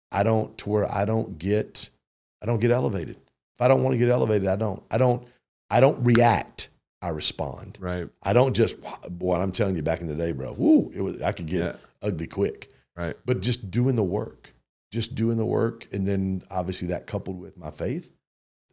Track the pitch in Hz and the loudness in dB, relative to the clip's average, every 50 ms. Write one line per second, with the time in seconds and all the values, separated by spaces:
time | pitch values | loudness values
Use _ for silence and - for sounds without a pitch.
0 | _ - - 95 101 113 110 110 107 - - - - 104 104 104 98 - - 98 | _ -6 0 0 2 2 2 2 0 -4 -8 -8 -4 0 0 0 0 0 0 0
1 | 101 98 110 113 - - - 78 87 98 104 107 - - - - - - _ _ | 0 0 0 0 -2 -4 -8 -6 -2 0 0 0 0 -2 -4 -6 -6 -6 _ _
2 | _ _ _ _ _ _ _ - - 107 120 107 110 117 120 127 131 135 101 92 | _ _ _ _ _ _ _ -8 -4 -2 0 2 2 2 2 2 2 0 -2 -2
3 | 82 - - - _ _ _ _ _ _ _ - 120 127 131 131 127 131 131 113 | -6 -8 -12 -16 _ _ _ _ _ _ _ 2 4 4 4 4 4 0 2 2
4 | 120 120 120 131 127 113 107 104 95 95 95 101 113 107 92 - - - - 117 | 2 2 4 2 2 2 2 2 2 0 0 0 -2 -4 -4 -6 -8 -4 0 2
5 | 131 127 120 123 - - _ _ _ _ _ _ _ - 101 120 127 139 165 - | 2 2 2 0 -4 -12 _ _ _ _ _ _ _ 0 4 6 6 6 4 4
6 | 120 120 117 117 120 120 107 82 - - - - - - _ _ _ _ _ - | 4 6 6 8 8 8 6 4 0 -4 -8 -10 -10 -10 _ _ _ _ _ -10
7 | - 90 82 78 - - - - 78 69 - - - 92 - - 95 90 90 90 | -6 -6 -4 -2 -2 -2 -2 -2 -6 -6 -6 -10 -14 -16 -14 -8 -6 -4 -4 -4
8 | 85 - _ _ - 95 104 120 131 135 110 95 113 90 - - - - - - | -6 -8 _ _ 0 4 4 6 4 4 4 2 2 2 0 -6 -10 -14 -14 -12
9 | - - 90 87 90 90 90 87 95 95 92 - 107 98 95 82 76 82 82 80 | -12 -12 -10 -4 -2 0 0 0 0 0 0 0 0 0 0 -2 0 -2 -2 -2
10 | 87 80 76 76 82 85 82 65 65 60 - 87 139 294 311 269 160 - - 101 | -4 -6 -4 -4 -2 -4 -4 -4 -6 -8 -4 0 4 4 6 4 4 0 -4 -6
11 | 98 92 - - 71 87 107 - 85 78 90 87 85 87 - - - - _ - | -6 -6 -4 -2 -2 -4 -2 -4 -6 -4 -2 -2 -2 -2 -6 -8 -16 -20 _ -8
12 | - 107 101 78 82 - - 101 101 90 - - - - _ _ _ _ - 87 | -6 -4 -4 -4 -6 -6 -4 -2 -2 -2 -2 -6 -16 -20 _ _ _ _ -10 -8
13 | 87 82 - - - - 127 95 90 120 117 - - 95 87 117 123 135 127 113 | -8 -8 -8 -8 -4 -4 -2 -2 0 -2 -2 -2 -4 -4 -2 0 0 2 2 0
14 | 101 90 90 107 113 113 - _ _ - _ _ _ _ _ _ _ - - 117 | 0 0 -2 -4 -6 -6 -12 _ _ -20 _ _ _ _ _ _ _ -10 -6 -6
15 | 110 - 131 120 113 117 117 113 110 104 104 107 110 113 - - - - - 101 | -6 -4 -4 -2 0 0 0 0 0 0 0 2 0 0 -2 -6 -14 -8 -6 -4
16 | 95 98 98 98 95 95 95 92 - - 98 92 90 90 92 - 92 87 87 - | -2 0 0 0 0 -2 -4 -6 -8 -6 -6 -4 -4 -4 -4 -4 -4 -4 -6 -6
17 | - - - 98 - - 95 90 90 82 - 92 85 78 - - 82 95 131 180 | -6 -6 -8 -8 -6 -8 -10 -10 -12 -16 -16 -14 -14 -12 -8 -6 -4 -4 -4 -6
18 | - - _ _ _ _ _ _ _ _ _ _ _ _ | -8 -12 _ _ _ _ _ _ _ _ _ _ _ _